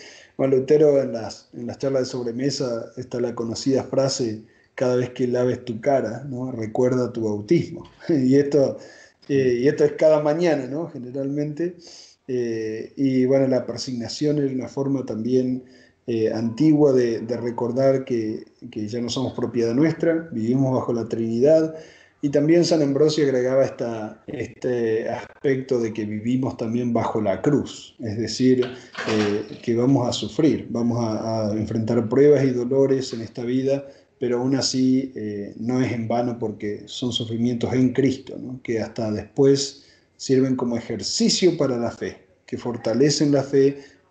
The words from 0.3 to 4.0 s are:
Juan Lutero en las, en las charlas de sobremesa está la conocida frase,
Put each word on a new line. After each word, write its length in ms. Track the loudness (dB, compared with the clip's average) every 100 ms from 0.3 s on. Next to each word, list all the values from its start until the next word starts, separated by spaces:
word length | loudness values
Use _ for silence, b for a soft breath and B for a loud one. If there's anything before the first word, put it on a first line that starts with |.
| -2
Juan 160 | 2
Lutero 500 | 2 4 6 6 6
en 120 | 2
las, 360 | -4 -8 -12 _
en 140 | -12 -10
las 120 | -6
charlas 240 | -2 -2
de 20 | -2
sobremesa 840 | -4 -6 -2 -2 -2 -4 -4 -8 -12
está 220 | -8 -4
la 140 | -4 -4
conocida 480 | -6 -4 0 0
frase, 600 | 0 0